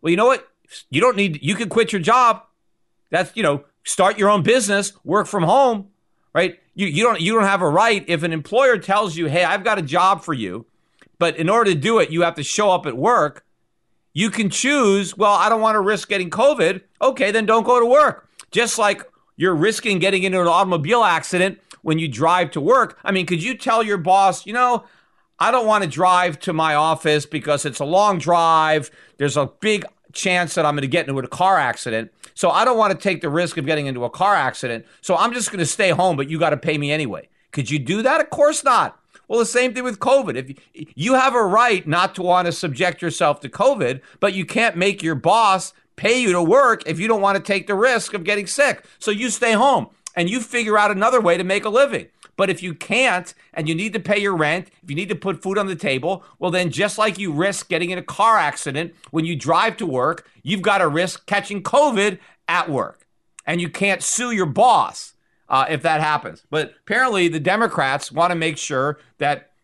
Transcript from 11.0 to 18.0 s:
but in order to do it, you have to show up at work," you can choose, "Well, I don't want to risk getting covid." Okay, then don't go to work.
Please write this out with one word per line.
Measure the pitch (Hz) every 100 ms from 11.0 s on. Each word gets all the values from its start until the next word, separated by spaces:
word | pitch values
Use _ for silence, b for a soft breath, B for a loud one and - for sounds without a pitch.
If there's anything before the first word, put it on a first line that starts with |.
| b _
but | 170 160
in | 160
order | 220 214
to | 165
do | 165 226
it, | 156
you | 160
have | 175
to | -
show | 143 - 208
up | 180
at | 156 120
work," | 170 240 151 - _ _ _ _ _ _ _
you | - 214
can | - 208
choose, | - 262 294 226 196 185 -
"Well, | 208
I | 202 190
don't | 226
want | 220 214
to |
risk | 196 208 -
getting | 202 180
covid." | 160 262 294 165 185 _ _
Okay, | 262 269 196
then | 214
don't | 220 226 226
go | 247
to |
work. | 233 269